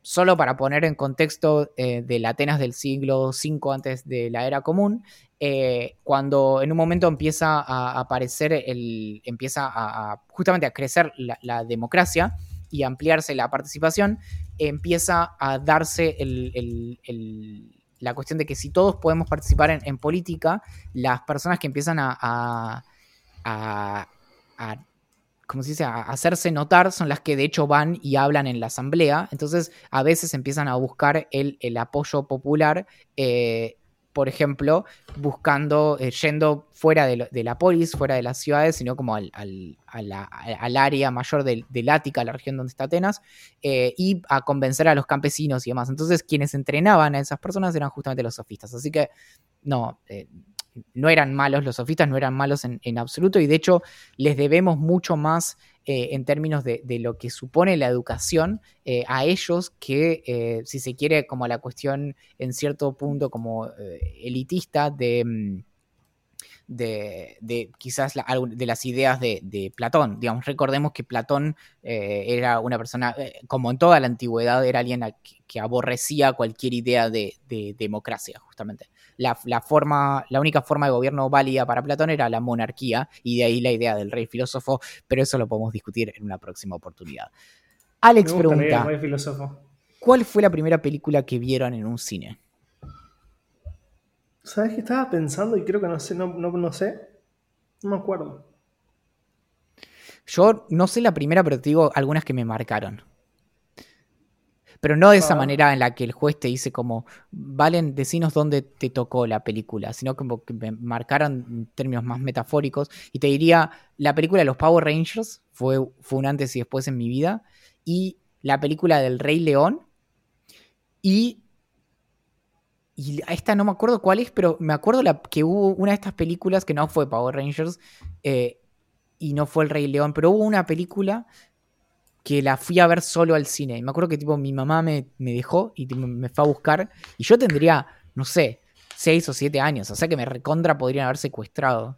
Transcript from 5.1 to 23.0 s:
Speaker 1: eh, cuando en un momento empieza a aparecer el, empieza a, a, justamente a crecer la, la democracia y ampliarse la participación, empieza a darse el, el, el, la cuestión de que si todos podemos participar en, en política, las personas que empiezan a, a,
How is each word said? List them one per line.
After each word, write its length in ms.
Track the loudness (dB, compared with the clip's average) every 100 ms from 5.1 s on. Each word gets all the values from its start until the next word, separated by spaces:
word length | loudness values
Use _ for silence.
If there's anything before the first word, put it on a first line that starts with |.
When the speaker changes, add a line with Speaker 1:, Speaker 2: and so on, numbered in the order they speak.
| -20 _ _
Speaker 1:
eh, 600 | -2 0 0 -2 -4 _
cuando 600 | -2 0 2 4 4 4
en 80 | 2
un 80 | 2
momento 300 | 2 4 2
empieza 520 | 2 -2 0 0 0
a 400 | 0 -4 -2 -4
aparecer 520 | -2 -2 -4 -2 0
el, 680 | 0 -2 -6 -6 -8 -8 -12
empieza 420 | -12 -8 -6 -4 -4
a, 460 | -4 -6 -6 -8
a, 100 | -10 _
justamente 380 | -4 0 2 0
a 40 |
crecer 420 | -4 -4 -2 -2 -4
la, 200 | -10 -10
la 220 | -8 -8
democracia 720 | -4 -6 -2 0 2 0 -2 -4 -12 -16 -12
y 140 | -4
ampliarse 500 | -4 -2 2 2 2
la 160 | -4 -2
participación, 680 | -4 -8 -2 -2 2 0 0 -8 -12 -12 -4
empieza 760 | -4 -4 -2 -2 0 0 0 -2
a 200 | -4 -2
darse 580 | 2 2 2 0 0 0
el, 320 | -4 -4 -6
el, 460 | -6 -6 -8 -10 -14
el, 760 | -14 -12 -10 -12 -14 -18 -20 _ _ _
la 160 | -8
cuestión 240 | -8 -6 -6
de 80 | -4
que 80 |
si 160 | -6 -2
todos 260 | 4 4 4
podemos 320 | 0 0 0
participar 420 | -4 2 4 4
en, 100 | 2
en 140 | -4 -4
política, 640 | -2 -2 -4 -2 -2 -2 -6 -20 -14
las 260 | -4 -2 -2
personas 360 | -2 -4 -2 -2
que 80 | -2
empiezan 320 | -4 -2 -2
a, 180 | -2 -2
a, 680 | -4 -2 -4 -4 -6 -10 -14 _